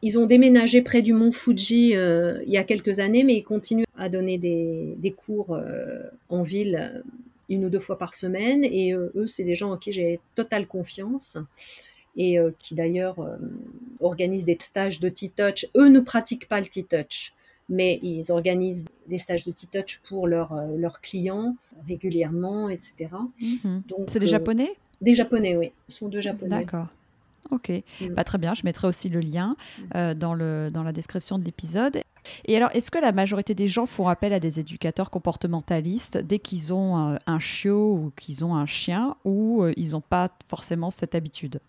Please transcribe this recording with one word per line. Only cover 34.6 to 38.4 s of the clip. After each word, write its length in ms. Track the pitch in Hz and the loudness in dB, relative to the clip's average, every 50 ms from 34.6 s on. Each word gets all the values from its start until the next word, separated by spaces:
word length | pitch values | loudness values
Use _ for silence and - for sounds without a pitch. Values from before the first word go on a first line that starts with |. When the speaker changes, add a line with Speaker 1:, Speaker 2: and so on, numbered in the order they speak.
Speaker 2:
éducateurs 500 | 156 156 165 - - 165 165 - 190 - | -6 -8 -8 -6 -4 -4 -2 -2 -4 -4
comportementalistes 1080 | - 185 160 175 165 - - 180 170 165 147 - 175 165 156 165 185 240 - - - 175 | -4 -4 -2 -2 -4 -2 -2 -2 -2 -2 -2 -2 -2 0 0 -2 -2 -2 -4 -4 -4 -4
dès 200 | - 151 196 208 | -2 0 -2 -2
qu'ils 340 | - - - 175 156 151 180 | -2 -4 -8 -6 -4 -2 -2
ont 240 | 185 190 190 180 | 0 0 2 2
un, 220 | 170 156 147 147 - _ | 2 2 0 0 -2 _
un 120 | - 165 160 | -2 -2 -2
chiot 540 | - - - - - 202 202 208 214 214 208 | -2 -4 -8 -4 0 2 2 4 4 4 2
ou 180 | 175 156 151 135 | 2 0 -4 -8
qu'ils 280 | - - - 151 131 | -10 -14 -12 -8 -4